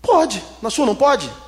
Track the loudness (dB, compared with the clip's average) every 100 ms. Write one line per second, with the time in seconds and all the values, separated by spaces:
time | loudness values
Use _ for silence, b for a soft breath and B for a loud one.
0 | 2 2 2 -4 -12 -12 -8 -2 0 2
1 | 2 2 -2 -14